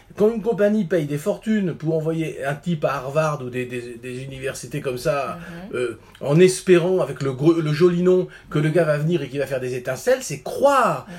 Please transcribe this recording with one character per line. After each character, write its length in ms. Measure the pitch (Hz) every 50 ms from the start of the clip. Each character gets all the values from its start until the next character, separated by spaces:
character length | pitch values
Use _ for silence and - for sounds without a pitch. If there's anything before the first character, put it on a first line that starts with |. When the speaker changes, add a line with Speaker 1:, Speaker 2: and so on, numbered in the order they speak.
| _ - -
Speaker 1:
quand 140 | - 202 220
une 100 | 233 226
compagnie 440 | 180 233 226 170 202 208 214 220 196
paye 200 | 156 196 170 151
des 120 | 143 147 143
fortunes 560 | - 202 190 - - 220 220 214 196 170 127
pour 200 | - 151 156 165 160
envoyer 480 | 151 160 165 165 160 151 - - 127
un 100 | 139 147
type 300 | 147 - 170 170 151 147
à 80 | 139 135
Harvard 460 | 139 127 139 139 156 156 156 147 135 127
ou 60 | 123
des, 160 | 123 127 123
des, 320 | 120 127 123 117 120 120 113
des 220 | 120 127 123 127 135
universités 560 | 139 135 131 135 135 127 - - 123 151 143
comme 180 | 123 139 123 123
ça, 400 | 120 160 147 143 131 117 107 - 170 180 170 170 185 214
Speaker 2:
Mhm. 40 | -
Speaker 1:
euh, 240 | 123 123 117 110 - - - - -
en 180 | - 131 147 165
espérant 600 | 185 185 185 - - 190 180 170 160 185 185 180
avec 200 | 147 135 131 - 139
le 100 | 135 127
gros, 200 | 123 147 165 165
le 200 | 165 156 151 147
joli 300 | 147 180 180 175 175 180
nom 240 | 180 185 185 180 185 - - - -
que 100 | - 147
le 100 | 151 156
Speaker 2:
Mhm. 40 | 151
Speaker 1:
gars 80 | 180 165
va 120 | 156 147 147
venir 240 | 151 160 180 151
et 60 | 143 123
qu'il 120 | 127 143
va 80 | 135 131
faire 120 | 135 127
des 160 | 127 123 127
étincelles, 440 | 123 123 131 131 - - 247 262 254
c'est 200 | - - 147 - -
croire 640 | - - - 247 277 285 262 233 190 151 127 117 - 175